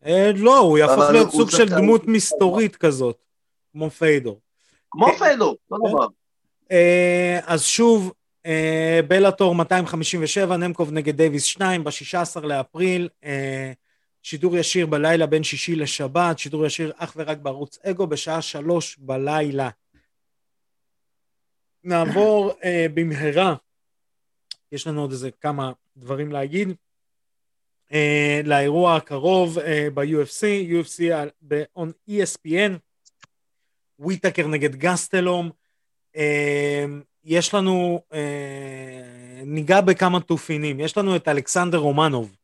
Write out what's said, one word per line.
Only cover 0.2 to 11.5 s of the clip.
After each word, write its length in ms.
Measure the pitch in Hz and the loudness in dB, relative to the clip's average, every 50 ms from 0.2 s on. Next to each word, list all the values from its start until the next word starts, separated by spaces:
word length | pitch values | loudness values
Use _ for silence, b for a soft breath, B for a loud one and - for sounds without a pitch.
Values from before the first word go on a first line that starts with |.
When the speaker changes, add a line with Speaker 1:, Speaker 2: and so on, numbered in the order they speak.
| 196 208 208 | 4 4 2
Speaker 1:
לא, 220 | 196 208 233 262 277 | 4 6 8 8 8
הוא 200 | 226 175 151 151 | 8 8 6 6
יהפוך 200 | 151 147 131 - | 6 6 6 6
Speaker 2:
אבל 140 | - 147 | 6 6
Speaker 1:
להיות 160 | 147 151 151 151 | 8 6 6 6
Speaker 2:
הוא 140 | - - | 4 2
Speaker 1:
סוג 80 | 233 196 | 2 2
Speaker 2:
צריך 200 | - - 233 196 | 4 4 4 4
Speaker 1:
של 60 | 180 | 4
דמות 260 | 160 - 208 226 220 | 2 4 6 4 4
Speaker 2:
להבין 140 | - 220 226 | 4 2 0
Speaker 1:
מסתורית 600 | 220 - - - - 202 185 175 208 220 202 - | 0 0 0 0 2 2 2 4 2 0 0 -2
כזאת, 460 | - - 160 143 131 131 120 113 _ _ _ _ _ _ _ _ _ _ _ | 0 0 0 2 2 -2 -4 -4 _ _ _ _ _ _ _ _ _ _ _
כמו 180 | _ 151 156 156 | _ -8 -8 -8
פיידור. 520 | - - 165 160 151 143 123 120 101 104 _ _ _ _ _ _ _ _ _ _ | -4 0 2 2 2 2 0 -4 -10 -10 _ _ _ _ _ _ _ _ _ _
Speaker 2:
כמו 140 | - - 220 | -2 2 2
Speaker 1:
כן. 120 | 269 269 - | 2 4 4
Speaker 2:
פיידור, 400 | 392 330 285 240 214 - - - _ _ | 4 2 4 4 2 0 -2 -4 _ _
אותו 120 | - 214 226 | -6 -4 -2
Speaker 1:
כן. 60 | 208 | 0
Speaker 2:
דבר. 160 | 220 - 123 110 _ _ _ _ _ _ _ _ _ _ _ _ | 0 0 0 -2 _ _ _ _ _ _ _ _ _ _ _ _
Speaker 1:
אה, 680 | 190 175 175 175 175 180 180 180 175 175 180 175 175 175 - | 4 6 6 6 6 4 4 2 2 0 0 0 -2 -4 -2
אז 180 | - 170 156 - | -2 -2 0 0
שוב, 500 | - - - 233 233 233 214 185 185 - _ _ _ _ _ _ | -2 0 4 4 4 4 4 2 -4 -10 _ _ _ _ _ _
אה, 540 | 170 160 160 160 160 160 160 160 160 165 165 160 143 | -4 -2 -2 0 0 0 0 0 2 2 2 2 2
בלאטור 480 | 180 190 196 196 190 190 196 185 175 | 2 4 4 4 4 4 2 2 2
מאתיים 300 | 175 165 - 185 185 180 - | 0 0 2 0 0 0 -2
חמישים 320 | - 165 160 - - 175 156 | -4 -4 -4 -4 -4 -4 -4
ושבע, 340 | 147 - 196 196 175 180 175 | -4 -2 -2 -2 0 -2 -2
נמקוב 340 | 175 180 170 - 170 147 | -2 -4 -2 -4 -4 -4
נגד 260 | 151 160 147 151 147 143 | -2 -4 -4 -4 0 2
דייוויס 260 | 160 160 147 143 135 | 2 2 2 0 -4
שתיים, 400 | - | -4